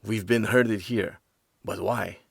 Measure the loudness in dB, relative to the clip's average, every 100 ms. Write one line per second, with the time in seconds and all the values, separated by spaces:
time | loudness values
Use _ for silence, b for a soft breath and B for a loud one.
0 | -4 -4 2 2 4 4 4 0 -2 -2
1 | -2 -6 _ _ _ _ -8 -4 -2 -2
2 | -4 -10 _